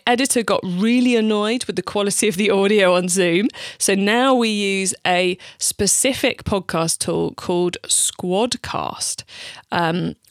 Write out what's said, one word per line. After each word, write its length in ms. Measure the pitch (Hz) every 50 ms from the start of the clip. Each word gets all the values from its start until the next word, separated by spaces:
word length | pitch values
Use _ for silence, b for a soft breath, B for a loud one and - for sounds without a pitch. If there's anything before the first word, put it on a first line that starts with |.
| -
editor 360 | - 247 233 269 262 - 247 220
got 200 | - 196 - -
really 520 | 190 175 180 202 226 240 254 247 254 240
annoyed 500 | 226 220 220 214 208 208 214 226 254 -
with 100 | - 185
the 60 | 180 180
quality 460 | - - 208 202 202 196 - - 208
of 80 | 156
the 140 | 170 214 202
audio 440 | 214 196 196 196 214 214 196 180 180
on 140 | 180 180 180
Zoom. 400 | 175 190 180 175 165 180 214 285 B B B B B
So 180 | B - - 196
now 400 | 190 196 202 214 240 254 269 262
we 140 | 247 233 220
use 460 | 214 208 202 196 196 190 190 180 - - -
a 300 | - 180 180 185 180 175 175 B B B B
specific 840 | - - - - 208 190 - - - 254 262 - - 262 - - -
podcast 560 | - 214 196 180 - - 165 160 165 - -
tool 340 | - - 170 165 170 160 -
called 420 | - - - 180 175 180 180 175 - -
Squadcast, 1400 | - - - - - - - - 180 180 196 226 254 - - - - - - 73 - - - - - - - - B B B B B B B B B
um, 460 | - 175 175 165 165 180 165 165 - - _ _